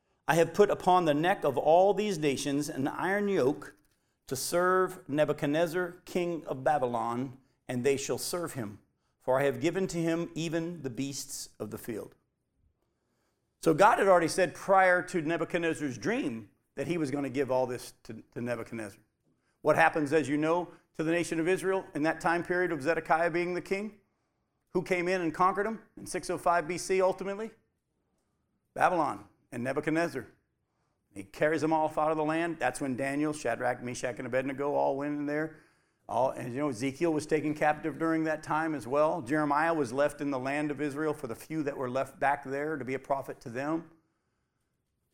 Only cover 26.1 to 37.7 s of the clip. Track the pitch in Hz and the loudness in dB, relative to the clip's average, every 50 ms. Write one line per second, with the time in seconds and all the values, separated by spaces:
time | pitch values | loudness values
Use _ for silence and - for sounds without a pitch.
26.1 | - 180 - - 180 151 - 180 170 175 156 156 180 160 - - 190 190 185 185 | -8 -6 -4 -4 -4 0 2 2 2 2 2 0 -4 -4 -2 0 2 2 4 2
27.1 | 185 - 190 196 196 202 226 220 - _ _ _ _ _ _ _ _ _ _ _ | 2 0 -4 -8 -8 -8 -10 -12 -14 _ _ _ _ _ _ _ _ _ _ _
28.1 | _ _ _ _ _ _ _ _ _ _ _ _ - - 143 165 180 170 151 131 | _ _ _ _ _ _ _ _ _ _ _ _ -2 2 2 2 4 2 0 0
29.1 | 107 101 98 - _ _ _ _ - 123 117 131 135 151 - 160 151 160 170 165 | -2 -6 -10 -18 _ _ _ _ -8 -6 -6 -4 -4 -2 -2 0 0 0 0 -2
30.1 | 127 131 107 - _ _ _ _ _ _ _ _ _ _ _ _ _ _ _ _ | -4 -8 -10 -12 _ _ _ _ _ _ _ _ _ _ _ _ _ _ _ _
31.1 | - 101 98 - - - 160 151 165 151 147 156 160 156 156 151 156 160 151 156 | -16 -16 -16 -14 -4 0 0 0 2 2 0 2 2 2 0 0 -2 0 0 0
32.1 | 160 156 151 151 160 165 170 170 160 - - 127 - - 147 135 127 113 139 135 | 0 0 0 0 0 -2 -2 -4 -4 -2 -2 -2 -2 -2 -4 -4 -4 -4 -4 -4
33.1 | 139 143 151 156 147 - - 120 117 117 123 123 123 120 123 123 123 - - 127 | -2 -2 -2 -2 -2 -4 -4 -4 -2 -2 0 -2 -2 -2 -6 -8 -6 -6 -6 -6
34.1 | 120 - 131 123 120 131 131 139 135 127 139 147 143 139 139 143 139 135 143 147 | -6 -6 -6 -2 0 0 0 -2 -2 -4 -2 0 0 2 2 2 0 -2 -2 -4
35.1 | 147 147 147 143 147 151 156 160 156 - - _ _ _ _ _ _ _ _ - | -4 -4 -4 -2 -2 -2 -4 -4 -8 -12 -20 _ _ _ _ _ _ _ _ -4
36.1 | - 117 127 135 - - 123 117 117 135 147 147 123 104 123 139 131 - 170 170 | -2 0 0 0 -2 -4 -8 -6 -4 -4 -2 -2 -2 -2 -4 -4 -2 0 0 0
37.1 | 156 151 147 - 160 151 135 151 147 - 160 151 | 0 0 0 0 0 0 0 -2 -2 0 2 0